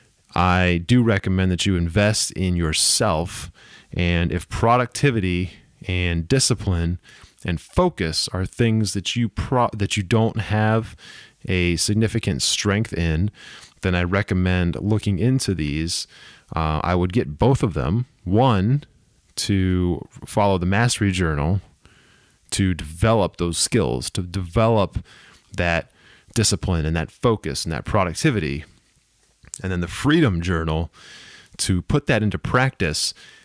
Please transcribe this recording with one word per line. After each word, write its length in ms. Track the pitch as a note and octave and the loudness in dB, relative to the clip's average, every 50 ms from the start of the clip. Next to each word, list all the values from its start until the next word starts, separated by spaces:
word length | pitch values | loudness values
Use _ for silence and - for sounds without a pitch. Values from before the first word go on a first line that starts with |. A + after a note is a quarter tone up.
| _ _ _ _ _ _ - | _ _ _ _ _ _ 0
I 480 | E2+ F2 F2+ F2+ F#2 F2+ F2+ F2 E2+ E2+ | 2 2 4 4 4 4 2 2 0 2
do 160 | - A#2+ B2 | 2 4 4
recommend 500 | A#2 A2+ G#2 F#2+ - F#2+ F#2 F#2+ F#2+ F#2 | 4 4 2 0 0 0 2 2 2 2
that 140 | F2+ E2 - | 0 0 0
you 100 | G2+ F#2 | 0 2
invest 560 | E2+ E2+ E2 D#2+ G#2 G2+ G#2+ A2 - - - | 2 0 0 2 2 2 4 2 0 -2 -4
in 240 | - - F#2 F2+ F2+ | -4 -2 -2 0 0
yourself. 920 | E2+ E2+ D#2 D#2 - - - - - A#2+ G#2+ E2 D#2 E2+ F2 - - - - - - - - - - - _ | 0 0 0 0 0 0 0 0 0 0 0 0 0 -2 -4 -8 -12 -12 -14 -16 -20 -20 -20 -20 -20 -20 _
And 400 | - - F2 E2+ F2 E2+ F2 E2 | -4 -2 0 2 2 2 0 0
if 160 | D#2 F2 - - | -2 -4 -6 -6
productivity 1000 | - - A#2 A2+ A#2+ B2+ B2 - - - C#3+ C#3+ A#2 A2 F#2 F#2 F2 F2 F#2+ F2 - - - _ _ _ - | -4 0 2 4 4 2 2 -2 -2 0 0 0 2 0 0 0 -2 -2 -2 -4 -8 -16 -20 _ _ _ -8
and 400 | - F2+ F2+ F2+ F2 E2+ E2+ E2 | -4 -2 -2 0 0 -2 -2 0
discipline 720 | - C3+ C3+ - - A#2 - - G2 F2+ E2+ E2+ E2+ F2+ - - - - - - - _ _ - | 0 0 2 2 0 0 0 0 -2 0 0 0 -2 -2 -4 -8 -18 -20 -20 -20 -20 _ _ -6
and 160 | F2+ E2+ D#2+ | -4 -4 -4
focus 680 | - - - - F3+ F3+ - - F#2 D#2+ D#2 - - - | -6 -4 0 0 0 0 0 -2 -4 -2 -2 -4 -4 -4
are 140 | - F2+ F#2+ | -4 -6 -6
things 480 | - - - A#2+ A2+ A2 A2 A2 G2 - | -6 -2 0 2 2 2 2 0 -2 -4
that 200 | G2+ F2+ - - | -4 -6 -4 -2
you 140 | A#2+ A#2 G#2+ | -2 -4 -2
pro-, 420 | - - - - C3 B2 A#2+ - - | -2 -6 -4 0 0 0 0 0 0
that 200 | G#2 G2+ - - | -4 -4 -2 -2
you 60 | G#2+ | -4
don't 360 | F#2 F2 A#2 A2 A2 A2+ - A2+ | 0 2 2 2 2 2 0 -4
have 580 | F#2+ - G#2+ G#2+ G#2+ A2 A2 A2+ A2 - - - - - - - - - _ _ - | -4 -2 0 2 2 2 2 0 -2 -4 -12 -20 -20 -20 -20 -20 -20 -20 _ _ -6
a 320 | - F#2+ F2+ F2 F2 E2+ | -2 0 2 2 2 0
significant 640 | D#2+ - - G#2 A2 A2+ G#2 - A2+ - G2+ E2 B1 | 0 0 0 2 2 0 0 0 -2 -2 -2 -2 -2
strength 500 | - - - - - G#2 G2 G#2 A2 - | -2 -2 -2 -2 0 0 0 0 -2 -2
in, 380 | - - E2+ E2 D#2 D#2+ G2 G2+ - - - - - - - - _ _ | -2 -2 0 0 2 0 0 -2 -4 -8 -18 -20 -20 -20 -20 -20 _ _
then 120 | - F#2+ F2+ | -2 0 0
I 80 | F2 | 0
recommend 760 | F2+ F2 F#2+ G2 G#2 - F#2+ F#2 F2+ F#2 F2+ F2+ F2 F2 D#2 | 0 0 0 0 0 0 0 2 2 2 2 2 2 0 0
looking 420 | - - G#2 G#2+ G#2 - G#2 G2 D#2 | -2 0 0 0 0 0 0 0 2
into 360 | G#2 B2+ C3 C3 - - F#2+ | 2 2 2 2 0 -2 -2
these. 520 | D#2+ D#2 D2 C#2+ D#2 D#2+ F2 - - - - - - - - - - _ _ - | -2 -2 -2 -2 -2 -2 -4 -4 -6 -8 -12 -16 -20 -20 -20 -20 -20 _ _ -4
Uh, 260 | D#2 D#2+ D#2 D#2 D2+ - | -2 0 0 0 0 0
I 100 | E2+ F2+ | 0 2
would 200 | F2+ F2+ F2+ F2+ | 2 0 0 0
get 240 | A#2+ - C#2 D2 - | -2 -2 -2 -2 0
both 240 | G#2+ B2 C3+ - | 2 2 4 2
of 100 | D3 G#2 | 0 -2
them. 320 | D2+ D2 B1+ C#2 G2 A#2+ B2+ - _ _ _ | -2 -2 -2 0 0 0 -2 -4 _ _ _
One, 600 | F2+ F#2+ A2 C3 C3 A2 F#2+ F#2 A2 C3+ C#3+ - _ _ _ _ _ _ _ _ _ _ | 0 2 4 4 4 4 2 2 2 0 0 -2 _ _ _ _ _ _ _ _ _ _
to 720 | - - - G2+ F#2+ F#2 F#2 F2+ F2+ F2+ F2 E2 - - - - - - | -8 -2 0 0 2 2 2 2 2 2 0 0 -2 -6 -12 -16 -18 -16
follow 320 | - - G#2+ G2+ G2+ G2 F2+ | -4 0 2 2 2 2 2
the 80 | F2 | 2
Mastery 460 | F#2 G2 G#2+ A#2 A#2+ - - G#2+ G2 | 0 2 2 2 2 0 0 0 0
Journal, 500 | F#2 F2+ F2+ D#2+ D2+ D2 C#2+ D#2+ G2 F#2+ - - _ _ _ - _ _ _ _ _ _ _ _ _ _ _ _ | 2 2 0 0 0 0 0 0 0 -2 -4 -8 _ _ _ -20 _ _ _ _ _ _ _ _ _ _ _ _
to 240 | - - G2 F#2 F2+ | -2 0 0 0 0
develop 640 | D2+ D#2 D2+ D#2+ E2 - A2+ A#2 A2 F#2 E2 - - | -2 -6 -10 -4 0 2 2 4 4 2 0 0 -2
those 180 | F2 E2+ E2 | -2 -2 -2
skills, 540 | - - - - A2+ E2 B1 B1 B1+ B1+ - | -2 -2 0 0 0 2 2 0 -4 -6 -6
to 120 | - G2+ | -6 -8
develop 760 | F2+ F2+ E2+ G2 F#2 E2+ E2+ A#2+ A2 A2+ A2+ G#2+ F#2+ F2 - - - - - - - - - _ _ _ - | -8 -6 -6 -6 -8 -2 0 2 2 4 4 2 0 0 -4 -10 -12 -12 -20 -20 -20 -20 -20 _ _ _ -6
that 340 | - F2 E2+ E2+ E2 - - _ _ _ - - - _ - - | -2 0 0 0 0 -2 -6 _ _ _ -20 -20 -20 _ -6 -2
discipline 500 | A#2 G#2 - G2+ - - G2+ F2+ E2 D2+ | 0 0 0 0 -2 -2 -2 -2 0 0
and 100 | D#2 E2 | -2 -2
that 160 | E2 D2+ - | -2 -4 -6
focus 540 | - _ - B2 A2 - - D#2+ C2+ - - | -6 _ 0 0 0 0 -4 -8 -6 -6 -6
and 80 | E2 | -6
that 140 | D#2+ A#1+ - | -6 -6 -6
productivity. 800 | - - G#2 F#2 E2+ E2 - - D#3+ B2 G#2 D#2+ C#2 C#2 D#2+ - - _ _ _ _ _ _ _ _ _ _ _ _ _ _ - - - - | -2 0 0 0 0 -2 0 0 0 0 0 -2 -2 -4 -6 -8 -14 _ _ _ _ _ _ _ _ _ _ _ _ _ _ -20 -18 -14 -10
And 100 | - F#2 | -6 -4
then 80 | F#2 F2 | -4 -4
the 80 | E2+ E2 | -4 -6
Freedom 540 | - - - C#3 D3+ E3+ D#3 A2+ F2+ E2+ | -6 -4 0 2 4 4 4 4 2 0
Journal, 500 | E2 F#2 E2+ E2 E2 D#2+ D#2 D#2+ E2+ - - - - - - - - - - - - _ - | -2 -2 -2 -2 0 0 -2 -2 -2 -4 -10 -18 -20 -20 -20 -20 -20 -20 -20 -20 -20 _ -10
to 240 | - - - F#2+ F2 | -6 -2 -2 -2 -2
put 260 | - - - D3 - | 0 0 -2 0 2
that 160 | - C3 G#2+ | 0 0 2
into 160 | G#2+ G#2 - E2+ | 2 0 -2 -4
practice 760 | - - - B2+ C3+ B2+ - - F#2+ D#2 D2+ - - - - - - - - - | -4 -2 0 2 2 0 0 -2 -4 -2 -2 -4 -4 -6 -8 -12 -20 -20 -20 -20